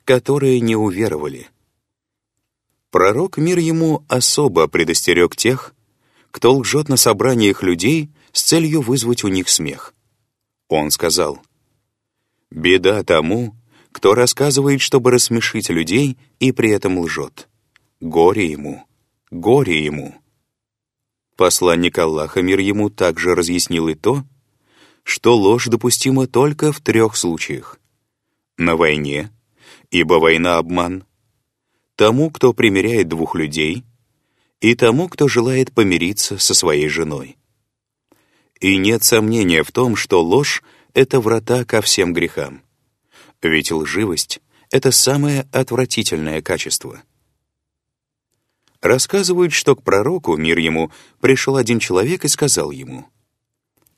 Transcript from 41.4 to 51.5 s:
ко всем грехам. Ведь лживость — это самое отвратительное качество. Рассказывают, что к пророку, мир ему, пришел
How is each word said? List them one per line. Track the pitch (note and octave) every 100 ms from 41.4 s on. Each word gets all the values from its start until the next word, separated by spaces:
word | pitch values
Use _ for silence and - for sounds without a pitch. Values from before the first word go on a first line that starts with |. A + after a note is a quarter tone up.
| A2 B2
ко | A#2+ A2+
всем | - - F2
грехам. | E2+ E2 - C#2+ C2+ _ _ _ _ _ _ - _
Ведь | E2 D#2 -
лживость — | E2 D2 G2+ G#2+ D#2+ - - _ _ _
это | C3+ C3+
самое | A#2+ C3 C#3+ D3 C#3 C3+
отвратительное | C3 C3 A#2+ B2+ - G2+ D#2+ D#2 D#2
качество. | D#2 E2+ D2+ - - - _ _ _ _ _ _ _ _ _ _ _ _ _ _ _ _ _ _
Рассказывают, | F2+ C3 - G3 F3+ F3 F3
что | - - C3
к |
пророку, | - G2 B2 F#3 A2 D#2
мир | D#2+ E2
ему, | D#2+ D#2+ D#2 - _ _
пришел | B2+ C3+ -